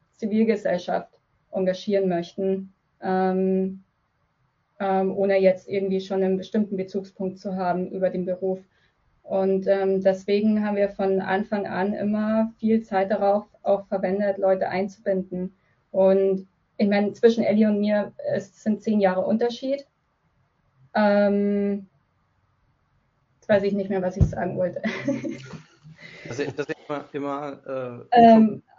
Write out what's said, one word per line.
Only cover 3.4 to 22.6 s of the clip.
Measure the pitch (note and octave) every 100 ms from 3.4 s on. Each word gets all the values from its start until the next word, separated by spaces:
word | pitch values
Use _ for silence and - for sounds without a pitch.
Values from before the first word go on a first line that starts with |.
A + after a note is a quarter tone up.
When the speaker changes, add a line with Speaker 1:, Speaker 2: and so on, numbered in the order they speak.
| F#3+ F#3+ F#3+ F#3+ - _ _ _ _ _ _ _ _ _
Speaker 1:
ähm, | G3 F#3+ F#3+ G3
ohne | G3 G3
jetzt | F#3+ F#3 -
irgendwie | G3 G3 F#3+
schon | F#3+ F#3+
einen | F#3+ F#3+
bestimmten | - A3 G3 F#3
Bezugspunkt | F#3+ G3+ - - F#3 -
zu | G3+
haben | F#3 F3+ F3+ F3+
über | F#3+ F#3
den | F3+ F3+
Beruf. | F3+ F#3+ F#3 - _ _ _ _ _
Und, | - G3 F#3+ F#3+ F#3+
ähm, | G3 F#3+ F#3+
deswegen | F#3+ F#3+ - G3+ G#3+ G#3+
haben | G#3 G3+
wir | G3+
von | - G3 F#3+
Anfang | - F#3+ G#3+ G3+ F#3+
an | F3+ G3+
immer | - G#3 G#3+ G#3+ A3 A3+ -
viel | A3 A3+
Zeit | - F#3+ G3
darauf | G3+ G3+ G#3 - _
auch | - G3 -
verwendet, | F#3+ F#3+ G3 G3+ G3
Leute | F#3+ F#3+ -
einzubinden. | F#3 G3+ - G3+ F#3+ F#3 F3+ F#3 - _ _ _
Und | F#3+ F#3+ G3 G3 F#3+ - _ _ -
ich | G3+
meine, | G3+ G3+
zwischen | - A#3 A#3
Elli | G3 G#3+ G#3+
und | G#3
mir, | G#3 G#3 G3 - -
es | G3 - _
sind | A3 G3+
zehn | A3+ G#3
Jahre | F#3+ F#3
Unterschied. | - A3+ A#3+ A#3 C4+ C#4 - _ _ _ _ _ _ _ _ _ _
Ähm, | G#3+ G#3 G3+ G3+ G3+ G3+ G3+ G3+ G3+ G3 _ _ _ _ _ _ _